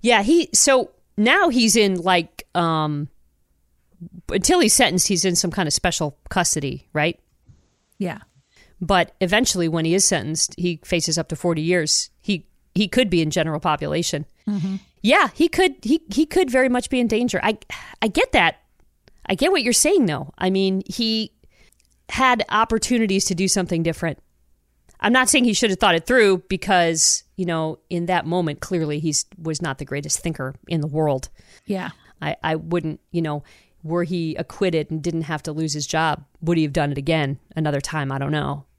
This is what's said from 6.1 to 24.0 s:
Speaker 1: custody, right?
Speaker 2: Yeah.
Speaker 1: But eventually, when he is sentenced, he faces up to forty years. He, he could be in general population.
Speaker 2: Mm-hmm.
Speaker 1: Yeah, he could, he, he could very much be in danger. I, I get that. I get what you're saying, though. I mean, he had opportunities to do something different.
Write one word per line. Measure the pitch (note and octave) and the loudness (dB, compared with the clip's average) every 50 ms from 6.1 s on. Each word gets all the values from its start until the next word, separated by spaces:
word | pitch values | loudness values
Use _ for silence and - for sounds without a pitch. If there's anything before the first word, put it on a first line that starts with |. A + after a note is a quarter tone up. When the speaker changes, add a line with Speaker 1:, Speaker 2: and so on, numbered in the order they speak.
| - _ _ - | -6 _ _ -6
Speaker 1:
custody, | - G3 F3 - - D#3+ C#3+ C#3 C3 C#3 _ _ _ | -2 -2 0 0 -2 -2 -4 -6 -8 -8 _ _ _
right? | D3+ D3 D#3+ - _ _ _ _ _ _ _ - _ _ _ _ _ _ _ _ _ | -2 0 0 -2 _ _ _ _ _ _ _ -20 _ _ _ _ _ _ _ _ _
Speaker 2:
Yeah. | G#3 F3+ D#3 - - _ _ _ _ _ _ _ _ _ _ _ | -8 -8 -8 -10 -16 _ _ _ _ _ _ _ _ _ _ _
Speaker 1:
But | - D#3+ G3 F3+ E3+ - _ _ | -2 0 2 2 2 0 _ _
eventually, | G3 F3 F#3+ G#3+ C4 - - F#3+ E3+ E3 | -2 0 2 2 2 0 0 0 -2 0
when | D#3 E3 D#3+ | 0 0 0
he | E3 E3+ | 2 2
is | G3 - | 2 2
sentenced, | - - D#3+ G#2 C3 D#3+ E3 - - - - | 2 0 -2 -2 -4 -4 -4 -4 -6 -4 -4
he | F3 F3 E3+ D3+ _ | -4 -4 -4 -4 _
faces | - - E3+ D#3 - D#3 E3 | -2 -2 -2 -2 -2 -4 -4
up | D#3 _ | -4 _
to | - | -8
forty | D3 - F3+ E3 D#3+ D#3 | -4 -2 -2 -2 0 0
years. | E3 F3+ F3 D#3 D3+ - - - - _ _ | 0 0 0 0 0 -2 -2 -2 -6 _ _
He, | _ - G#3 E3 - _ _ _ _ _ _ | _ -4 -4 -4 -4 _ _ _ _ _ _
he | - G#3+ F#3+ | -2 -2 0
could | - B3 B3+ G#3 | 2 0 2 2
be | E3+ E3+ D#3+ | 2 0 0
in | D#3 | 0
general | D3+ F#3 D#3+ D#3+ D#3 D3 | 0 -2 -2 -2 -2 -2
population. | - F3 D3+ D3 D3 D3 D3 D#3 F3 - - D3 D3+ - _ _ _ | -2 -2 -2 -2 -2 -4 -2 -2 -2 -2 -4 -6 -8 -10 _ _ _
Speaker 2:
Mm-hmm. | - G#3 G3+ D3+ F#3+ F#3+ G3 - _ _ _ - | -6 -4 -2 -4 -4 -6 -8 -10 _ _ _ 2
Speaker 1:
Yeah, | G#3 C4+ G4 F#4 B3 - | 4 4 4 4 2 0
he | - D#4+ E4+ | 0 0 0
could, | - - F#4+ - C4+ _ - | 2 2 2 2 0 _ -2
he, | G#3+ C#4 E4 _ _ G3+ | 0 0 0 _ _ -2
he | - D#4+ | -2 -2
could | - - - F#4 C4+ | 0 2 0 0 2
very | A#3 C4 B3+ C4 | 2 2 2 2
much | B3 B3 A#3+ - | 2 0 -2 -2
be | - B3+ | -2 0
in | B3 A3+ | 0 2
danger. | A3+ A3 A#3+ B3 - F#3+ - | 0 0 0 0 -2 -2 -2
I, | G#3+ A3+ G#3+ - _ - - - - - _ - | -2 -2 -4 -6 _ -16 -16 -16 -18 -10 _ -4
I | A3 | -2
get | F#3 - F#4+ C5 - | 0 0 0 2 4
that. | C4+ F3+ E3 - _ _ _ _ _ _ _ _ _ _ - _ _ - | 4 4 4 0 _ _ _ _ _ _ _ _ _ _ -20 _ _ -6
I | - F#3+ | -6 -2
get | F3+ C4 E4+ | 0 2 2
what | F#4+ E4+ - | 2 2 2
you're | A#3 A#3 | 2 2
saying, | - - D4+ G4 G4 C4 | 2 2 4 4 4 4
though. | F#3 D3+ C3 C#3 C#3 - | 2 0 -2 -6 -10 -8
I | - - F#3 | -4 -2 0
mean, | F#3+ F#3+ G3 F#3+ F#3+ F#3+ - | 2 2 2 2 0 -2 -4
he | - - - A#3+ A3 A3 A3 A3 - _ _ _ - _ _ _ _ _ _ _ _ _ _ _ _ | -6 -6 -4 -2 -2 -2 -2 -4 -6 _ _ _ -20 _ _ _ _ _ _ _ _ _ _ _ _
had | - - C4 C4 B3 A#3 - - | -2 2 4 4 4 2 0 -2
opportunities | - G#3 A3+ A3+ A3+ A3+ - - B3+ A#3+ A3+ G#3 F#3+ F#3+ - | 0 0 2 2 0 -2 0 0 0 0 2 2 2 0 0
to | - F#3+ | 0 -2
do | E3 F#3+ F#3 | 0 0 0
something | - G3 F#3 F3 F#3 E3 E3 | 0 0 0 0 0 0 0
different. | E3 D#3+ - | -2 -2 -2